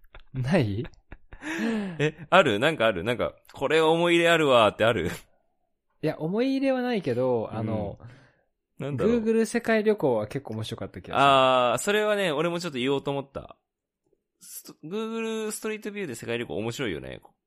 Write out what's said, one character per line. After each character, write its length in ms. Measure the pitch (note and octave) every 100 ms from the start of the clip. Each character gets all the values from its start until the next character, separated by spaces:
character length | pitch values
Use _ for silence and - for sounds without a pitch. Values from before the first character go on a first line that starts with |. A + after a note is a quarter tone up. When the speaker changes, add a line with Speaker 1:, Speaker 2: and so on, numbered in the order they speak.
| - - -
Speaker 1:
な 260 | C3 B2 F3+
い？ 260 | G#2+ G2 G2 - - - - -
Speaker 2:
<laughs> 580 | D4+ E4 A3+ A3 G3 D#3+
え、 280 | D3+ - D#3+
あ 140 | F3+
る？ 160 | D#3+ G2+
な 140 | C#3+
ん 40 | D#3+
か 100 | A2+
あ 60 |
る？ 120 | F#2+
な 100 | G2
ん 20 | A2+
か、 180 | F2 - _
こ 160 | - C3+
れ 120 | D#3+
思 300 | D#3 E3+ F3
い 60 | E3+
入 80 |
れ 60 | E3+
あ 60 | E3
る 120 | D3
わ 200 | B2 G#2
ー 40 |
っ 40 | F#2
て 80 |
あ 80 | A2
る？ 180 | A2 E2+ - - _ _ _ _ _ _ _
Speaker 1:
い 40 | D#3
や、 120 | -
思 240 | D#3+ G#3
い 140 | C4+ C4+
入 100 | C4+
れ 60 |
は 100 | B3+
な 120 | B3
い 80 | A3+
け 120 | D#3
ど、 340 | A#2+ B2+ A#2+ G#2
あ 100 | G#2+
の、 360 | G#2 G#2+ G2+ -
Speaker 2:
う 40 |
ん。 840 | A#2 - _ _ _ _ _ - C3+
な 40 |
ん 60 | C3+
だ 80 |
ろ 100 | A3
う。 60 | A#3
Speaker 1:
Google 240 | A3 A3+
世 160 | A3 A#3
界 240 | A3+ A3
旅 120 | G#3+ G#3
行 200 | D3 A2+
は 100 | G#2+
結 180 | C#3
構 100 | -
面 100 | A2
白 120 | G#2+ A2
か 100 | G2
っ 40 |
た 100 | F#2+
気 100 | -
が 60 | A2+
す 20 |
る。 60 |
Speaker 2:
あ 500 | C#3 C3+ C3 B2+ B2 A#2
ー、 20 |
そ 140 | -
れ 120 | G#3
は 120 | G#3+ G#3
ね、 160 | F#3
俺 160 | C#3+ E3+
も 100 | F3
ち 60 | F3
ょ 40 |
っ 20 |
と 60 | C3
言 140 | C3
お 60 | C#3
う 40 |
と 80 | C#3
思 100 | C#3
っ 100 | C#3
た。 260 | - - - _ _ _ _ _ _ _ _
ス 320 | - - -
ト-、 60 | D#3
Google 680 | D3+ G#3 A3 A3+ A3+ A3 G#3+
ス 100 | G#3+
ト 80 | A3
リ 100 | G#3+
ー 20 |
ト 100 | G#3+
ビ 120 | G3+
ュ 20 |
ー 20 | F#3
で 80 |
世 120 | A2+ A2+
界 120 | A#2
旅 80 | A#2
行 100 | D#2
面 160 | A2+
白 160 | A#2 B2
い 40 |
よ 80 | D2+
ね。 200 | C2 B1+ - _